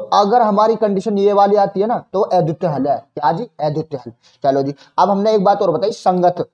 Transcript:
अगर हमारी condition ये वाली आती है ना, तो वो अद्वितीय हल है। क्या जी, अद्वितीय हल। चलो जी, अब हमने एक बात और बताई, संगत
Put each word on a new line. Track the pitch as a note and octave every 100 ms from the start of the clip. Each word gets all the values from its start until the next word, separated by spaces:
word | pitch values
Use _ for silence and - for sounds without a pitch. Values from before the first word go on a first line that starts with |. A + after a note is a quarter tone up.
| -
अगर | F#3 G3+ B3
हमारी | G#3+ G3+ A3 A3+
condition | A3 G3 G#3+ G3+
ये | G3+
वाली | G3+ G3+ G3+
आती | G3 F#3+
है | G#3+
ना, | G#3+ -
तो | F#3
वो | G#3+
अद्वितीय | F#3 D#3+ E3 E3+
हल | C#3+ C3+
है। | A#2 -
क्या | - D3
जी, | E3+ A#3+ -
अद्वितीय | D3+ D3 D#3 C3+
हल। | - A#2 _ _
चलो | C#3+ C#3
जी, | C#3 C#3+ _ -
अब | F#3
हमने | G3 G#3+
एक | A3
बात | G3 G3+
और | F#3+
बताई, | F#3 G3
संगत | - G3 F3+ F3 F3 -